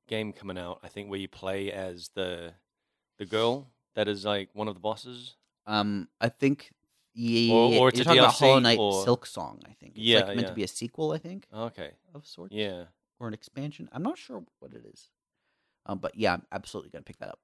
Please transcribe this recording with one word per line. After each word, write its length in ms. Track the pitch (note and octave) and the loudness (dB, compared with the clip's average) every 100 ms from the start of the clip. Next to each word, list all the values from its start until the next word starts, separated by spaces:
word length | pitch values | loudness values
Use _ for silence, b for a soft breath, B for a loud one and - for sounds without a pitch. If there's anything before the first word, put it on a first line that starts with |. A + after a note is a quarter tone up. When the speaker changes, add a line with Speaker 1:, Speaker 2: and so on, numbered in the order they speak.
| _ | _
Speaker 1:
game 240 | A2 G#2+ | -6 -6
coming 280 | - G2+ F2+ | -10 -12 -10
out, 200 | F2 F2+ | -10 -12
I 60 | F2+ | -14
think, 200 | - G2+ | -16 -10
where 80 | G2 | -10
you 80 | F#2+ | -10
play 440 | - F#2+ G2 G2 | -10 -6 -6 -6
as 400 | G2 F#2+ F2 E2+ | -8 -10 -12 -12
the, 400 | - F#2 F2 E2+ E2+ _ _ _ _ _ - | -8 -6 -6 -12 -18 _ _ _ _ _ -16
the 80 | G2 | -6
girl 460 | G#2+ A#2 C3 C3+ _ _ - | 0 0 -2 -8 _ _ -4
that 120 | G#2 | -4
is, 180 | G2+ G2+ | -2 -4
like, 240 | G#2 F#2+ | -4 -6
one 140 | G#2 G#2+ | -8 -8
of 80 | F#2 | -6
the 40 | |
bosses? 540 | G#2 A2 B2 B2 B2 - _ _ - | -6 -8 -10 -18 -20 -20 _ _ -4
Speaker 2:
Um, 420 | G#2+ G#2 G2+ F2 _ | -2 0 -2 -6 _
I 80 | A#2 | -4
think, 420 | - C#3 C#3+ - _ _ _ _ A#2 | 0 0 0 -6 _ _ _ _ -6
yeah, 360 | A#2 A#2 A#2 | -2 2 4
Speaker 1:
Or, 220 | A2+ A#2 A#2+ | 6 6 6
or 100 | B2+ | 6
it's 80 | B2 | 4
Speaker 2:
you're 60 | |
Speaker 1:
a 20 | B2 | 6
Speaker 2:
talking 140 | C3 | 8
about 80 | B2 | 8
Speaker 1:
D 0 | |
L 40 | |
C 120 | A2 C#3 | 8 6
Speaker 2:
Hollow 140 | C3+ | 8
Knight 180 | A#2+ A2+ | 6 4
Speaker 1:
or 260 | G#2 G2 | 2 0
Speaker 2:
Silk 220 | G2 B2 - | 0 0 -2
Song, 340 | - D2+ G1+ - | -12 -12 -14 -20
I 80 | |
think. 200 | - - G#2+ | -20 -20 -4
It's, 100 | A2+ | 4
Speaker 1:
Yeah, 120 | A2 | 4
Speaker 2:
like, 80 | F#2+ | 4
meant 140 | G#2+ | -2
Speaker 1:
yeah. 60 | F#2+ | -4
Speaker 2:
to 40 | |
be 100 | F2+ | -4
a 40 | F#2+ | -6
sequel, 460 | - A#2+ - D#3 | -6 -10 -6 -4
I 40 | D#3 | -4
think, 300 | E3+ G2 - | -8 -16 -16
Speaker 1:
Okay. 420 | G#2+ A#2 G#2 D2+ - _ | -10 -10 -10 -14 -16 _
Speaker 2:
of 140 | D3+ - | -20 -20
sorts. 260 | - F#2 | -20 -12
Speaker 1:
Yeah. 300 | G#2 G#2 F2+ E2+ _ _ _ | -6 -6 -6 -14 _ _ _
Speaker 2:
Or 80 | A#2+ | -12
an 60 | |
expansion. 560 | A2 - - D3 - - | -12 -16 -14 -12 -12 -14
I'm 120 | B2+ | -8
not 160 | G3+ F4+ | -8 -8
sure 240 | - A3+ - _ | -12 -18 -18 _
what 120 | - A#2 | -20 -20
it 100 | A#2 | -20
is. 240 | - _ _ _ _ _ _ _ _ - | -20 _ _ _ _ _ _ _ _ -10
Um, 120 | G2 | -8
but 160 | E2+ - | -8 -2
yeah, 160 | G#2 | 0
I'm 80 | F2 - | 0 -4
absolutely 380 | G2 - G#2 D2 | -12 -12 -14 -14
gonna 140 | D2+ | -18
pick 160 | - - | -20 -16
that 100 | - | -16
up. 100 | - | -16